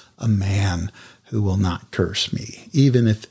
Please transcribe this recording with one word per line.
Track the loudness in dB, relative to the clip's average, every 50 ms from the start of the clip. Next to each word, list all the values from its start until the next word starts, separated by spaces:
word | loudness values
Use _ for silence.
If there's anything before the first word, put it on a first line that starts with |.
| -20 _ _ -6
a | 0
man | 0 0 2 0 0 0 0 0 0 0 -2 -6 -8 _ -14 -20 -20 -20 _ _
who | -6 -4 -2
will | 0 0 0
not | 0 0 0 -2 -6 -12 _
curse | -2 -2 -2 -2 -2 -6 -6 -4
me, | -6 -8 -8 -10 -16 -18 -18 -4
even | 2 4 4 4 4 4 4
if | 2 0 0 -4 _